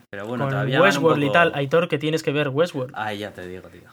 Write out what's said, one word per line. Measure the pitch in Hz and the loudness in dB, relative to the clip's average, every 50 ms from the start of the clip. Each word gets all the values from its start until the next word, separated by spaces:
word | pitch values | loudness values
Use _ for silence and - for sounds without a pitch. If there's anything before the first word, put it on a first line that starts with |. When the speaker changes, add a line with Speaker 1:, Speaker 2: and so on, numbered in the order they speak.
| - - | -20 -14
Speaker 1:
Pero | - 98 104 113 | -12 -10 -8 -6
bueno, | 123 123 139 | -4 -4 -2
Speaker 2:
Con | 139 | -2
Speaker 1:
todavía | 135 135 139 135 131 - | -2 -2 -2 0 4 4
van | |
un | 185 196 190 | 4 4 4
Speaker 2:
Westworld | - 160 160 151 147 143 | 4 4 2 2 2 2
y | 139 | 2
Speaker 1:
poco | - | 4
Speaker 2:
tal. | 170 170 165 - | 4 4 2 2
Aitor, | 143 143 135 156 170 175 170 | -2 -2 0 2 0 2 2
que | 160 139 | -2 -2
tienes | 151 156 156 156 - | -2 0 -2 -2 -2
que | 160 | -2
ver | 139 147 147 139 | 0 0 -2 0
Westworld. | 131 147 175 175 - 139 127 120 - | 0 0 0 0 -2 -6 -8 -8 -8
Speaker 1:
Ay, | - 107 110 104 101 | -8 -6 -6 -6 -6
ya | 104 98 90 | -8 -10 -10
te | 92 90 90 | -12 -14 -14
digo, | 90 92 87 85 | -14 -14 -16 -18
tío. | 90 87 - - | -20 -20 -20 -20